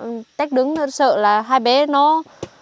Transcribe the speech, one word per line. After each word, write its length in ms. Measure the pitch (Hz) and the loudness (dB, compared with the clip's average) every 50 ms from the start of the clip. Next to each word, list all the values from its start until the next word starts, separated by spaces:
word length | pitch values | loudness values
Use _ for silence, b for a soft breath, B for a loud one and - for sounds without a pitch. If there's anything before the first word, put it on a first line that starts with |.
| - | -10
nằm, 200 | 233 233 226 226 - _ | -12 -12 -12 -14 -12 _
tách 140 | - 302 294 | -6 -6 -2
đứng 220 | 277 254 254 285 311 | 0 0 0 0 -2
nó 120 | 320 294 | -4 -4
sợ 300 | 277 - - 277 254 - | -6 -2 0 0 2 2
là 240 | 208 208 208 208 214 | 2 2 2 2 0
hai 180 | 220 233 262 262 | 0 0 -2 0
bé 260 | 226 240 254 277 294 | 2 2 2 2 2
nó, 380 | 294 285 277 285 302 320 320 311 B B B B B B B | 2 2 2 2 2 2 0 -2 B B B B B B B